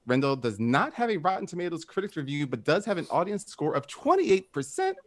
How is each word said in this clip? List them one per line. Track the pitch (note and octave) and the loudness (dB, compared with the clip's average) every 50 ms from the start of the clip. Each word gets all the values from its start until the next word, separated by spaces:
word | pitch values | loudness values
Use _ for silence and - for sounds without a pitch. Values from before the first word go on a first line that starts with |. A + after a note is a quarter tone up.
| _ | _
Rendell | A#2 B2 C3+ C#3 C#3 C#3 C3+ | 0 2 2 2 2 0 0
does | A#2+ A#2+ G#2 G2 | -2 -2 -2 0
not | A2+ A#2 B2+ D3 A3+ D#4 - | 0 2 2 2 2 0 -2
have | - A#3+ A#3 | -2 -2 -2
a | G#3+ E3+ | 0 0
Rotten | D3+ F3+ F#3+ - G3+ | 0 0 0 0 -2
Tomatoes | - - F3 F3 F3 E3+ D#3+ E3 | -6 -6 -6 -4 -4 -6 -6 -10
critics | - - G3 F#3+ G3+ - | -8 -6 -6 -6 -4 -4
review, | E3 C#3+ C3+ C#3+ D3 D3 B2+ | -6 -6 -4 -2 -2 -2 -2
but | B2 A#2 G#2 | -4 -2 2
does | - D#3 G3 G3+ | 2 2 2 2
have | A3+ G3+ E3+ | 0 -2 -2
an | D3 - | -2 0
audience | - D3+ F3 G3 G#3 G3 - | 0 0 0 0 -2 -6 -8
score | - - - D3 D#3 - | -10 -8 -4 -2 0 0
of | - - - | -2 -2 -4
twenty-eight | - - - F#4 - G4 F4 A3 F#3+ F#3+ - - - | -8 -2 2 4 4 4 6 6 4 4 4 0 -4
percent. | - C3+ - - - F#4+ F#4+ F#4+ - - | -6 -6 -4 -2 -2 0 0 -2 -4 2